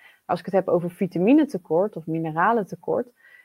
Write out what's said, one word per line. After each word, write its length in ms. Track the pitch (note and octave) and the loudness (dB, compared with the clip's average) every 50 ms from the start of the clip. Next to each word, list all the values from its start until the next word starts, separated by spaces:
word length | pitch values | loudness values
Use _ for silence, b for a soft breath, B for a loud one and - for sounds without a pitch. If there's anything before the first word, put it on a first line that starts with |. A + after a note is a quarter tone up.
| b b b b b | b b b b b
Als 140 | - F3 F3 | -6 -6 -4
ik 60 | - | -4
het 80 | F#3+ F#3 | -2 -2
heb 140 | F#3+ F3+ - | 0 0 2
over 240 | D#3+ F3 E3 F3 | 0 0 0 -2
vitaminetekort 1040 | F3 - G3+ F3+ - E3 F3+ A3 C#4 D#4 D4 - - F#3 - - D#3 E3+ G3 G#3+ - | -4 -4 -4 -4 -2 0 4 4 6 4 4 2 -2 -8 -4 -2 0 0 0 0 -4
of 100 | F3 D#3 | -8 -8
mineralentekort, 1000 | - D#3+ E3 E3 D#3+ D3+ E3 F3+ G#3+ A#3 A#3 F#3+ - F3+ - - D#3+ F3 A3+ B3 - b b b b b b | -6 -6 -4 -4 -4 -2 0 2 2 2 0 -2 -4 -8 -10 -6 -4 -4 -4 -4 -6 b b b b b b